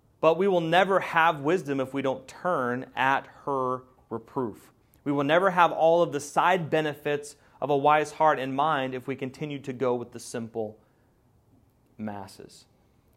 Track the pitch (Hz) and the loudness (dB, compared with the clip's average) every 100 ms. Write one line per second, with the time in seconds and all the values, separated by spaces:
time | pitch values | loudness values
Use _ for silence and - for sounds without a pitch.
0 | _ _ 156 165 196 180 165 170 190 185 | _ _ 2 4 2 2 4 4 4 2
1 | - 170 165 156 139 185 143 139 131 139 | 2 2 2 2 0 -2 -2 -4 -4 -4
2 | 135 131 - - 180 165 123 123 131 - | -4 -4 -8 -8 -4 -2 -2 -4 -6 -2
3 | 131 135 - - - 139 127 127 - _ | 0 0 -2 -10 -4 -2 -2 -4 -8 _
4 | - 113 - - 120 95 - _ _ _ | -12 -12 -8 -4 -4 -6 -18 _ _ _
5 | 143 143 139 165 196 180 165 - 160 170 | -4 -2 2 2 4 4 2 4 4 4
6 | 165 139 - 170 160 185 151 160 151 147 | 2 -2 -4 0 2 2 0 -2 -2 -4
7 | 151 147 147 - _ _ 135 147 143 151 | -4 -4 -6 -20 _ _ -2 2 4 4
8 | 151 - 156 139 131 135 151 143 131 131 | 2 2 2 2 -2 -2 0 0 -2 -6
9 | 127 131 131 - 151 143 127 123 127 123 | -8 -8 -8 -8 -10 -10 -10 -4 -2 -2
10 | 120 117 - 127 113 117 107 - _ _ | -6 -14 -12 -10 -8 -8 -8 -10 _ _
11 | _ _ _ _ _ _ _ _ _ - | _ _ _ _ _ _ _ _ _ -12
12 | 107 101 98 - - - _ _ _ _ | -10 -10 -14 -18 -20 -20 _ _ _ _
13 | _ | _